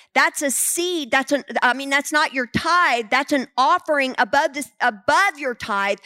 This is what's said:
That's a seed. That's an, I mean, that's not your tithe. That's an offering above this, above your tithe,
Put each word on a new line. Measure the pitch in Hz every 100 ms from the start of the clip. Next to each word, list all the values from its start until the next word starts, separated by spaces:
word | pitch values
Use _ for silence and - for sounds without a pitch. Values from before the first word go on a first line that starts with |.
| _
That's | 269 311 -
a | 285
seed. | - - - 359 349 247
That's | 269 262
an, | 285 - 233
I | 247
mean, | 254 277
that's | 277 277
not | 302 311
your | 262 240
tithe. | - 330 349 330 240 214
That's | 254 285
an | 285 233 -
offering | 277 359 - 294 262 -
above | 202 277 320
this, | 277 - -
above | 247 208 - 320 403 262
your | 277 240
tithe, | - 202 196 202